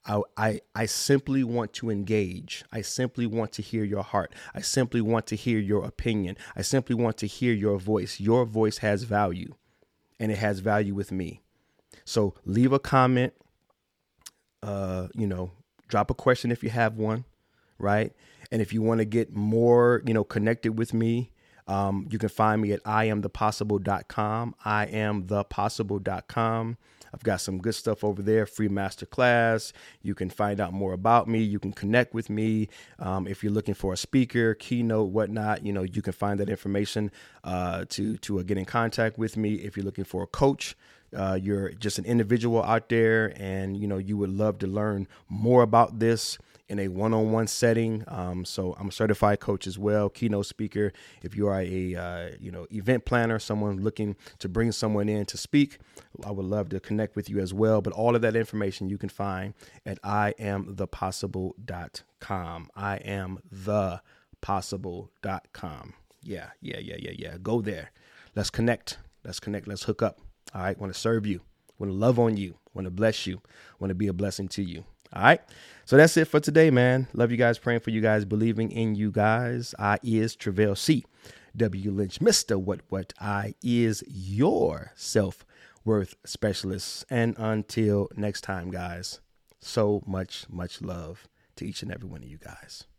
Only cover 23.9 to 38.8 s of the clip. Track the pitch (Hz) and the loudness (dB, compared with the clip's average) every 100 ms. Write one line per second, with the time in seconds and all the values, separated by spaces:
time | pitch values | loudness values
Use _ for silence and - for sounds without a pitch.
23.9 | 98 - - 107 110 120 - 107 107 104 | -2 -4 -4 -2 -2 -4 -6 0 0 0
24.9 | 107 107 104 90 101 101 - 101 - 104 | 0 0 -2 0 -2 -2 -2 -2 -2 -4
25.9 | 101 98 92 - - 113 113 113 117 _ | -2 -4 -6 -6 -2 0 0 -4 -8 _
26.9 | _ - - 113 95 - 95 101 110 - | _ -20 -6 -2 -2 -2 -2 -2 -2 -2
27.9 | 107 104 98 101 110 104 - 107 98 98 | 0 0 0 2 4 2 0 0 0 -2
28.9 | - - - 123 120 117 113 - - - | -6 -10 2 4 6 4 2 -2 -16 -20
29.9 | - - 101 92 - 104 101 92 95 98 | -10 -6 -4 -6 -2 -2 0 -2 -2 -4
30.9 | 92 104 120 110 113 110 101 95 - 101 | 0 4 4 4 0 2 0 -4 -4 2
31.9 | 117 120 113 113 107 110 110 107 - - | 2 2 -2 -4 -2 0 0 -2 -8 -20
32.9 | - 90 95 90 98 107 104 104 98 98 | -8 -4 -2 -4 -4 -2 -2 -2 -2 -2
33.9 | 90 - 135 120 120 113 107 - 120 117 | -4 0 2 2 2 2 0 -2 -2 2
34.9 | 110 104 101 104 110 107 107 104 98 92 | 2 2 2 0 0 -2 -2 -2 -4 -2
35.9 | 90 98 90 101 101 98 101 98 101 104 | -4 -6 -4 -2 -2 -2 -4 -2 -2 -2
36.9 | - 104 - - - - 90 90 87 92 | -2 -4 -6 -20 -16 -6 -2 -2 -4 -6
37.9 | - 101 - - 101 90 98 92 120 | -4 -4 -4 -4 -4 -2 -4 -2 0